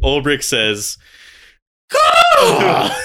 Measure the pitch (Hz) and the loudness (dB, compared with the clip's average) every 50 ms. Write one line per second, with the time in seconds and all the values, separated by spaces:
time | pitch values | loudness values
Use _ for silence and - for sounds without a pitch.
0 | - 139 135 147 135 139 147 135 - - - 123 110 107 107 104 101 - - - | 0 0 -2 -2 0 -2 -2 -2 -4 -4 -4 -2 -2 -2 -2 -4 -6 -12 -12 -14
1 | _ _ _ - - - - - - - _ _ _ _ _ _ _ _ - 539 | _ _ _ -20 -20 -20 -20 -20 -20 -20 _ _ _ _ _ _ _ _ -2 0
2 | 622 640 640 679 679 698 659 571 523 466 415 - 403 381 - - - - - - | 2 2 4 4 4 4 4 4 4 2 2 2 0 0 0 0 -2 -4 -6 -8
3 | - | -12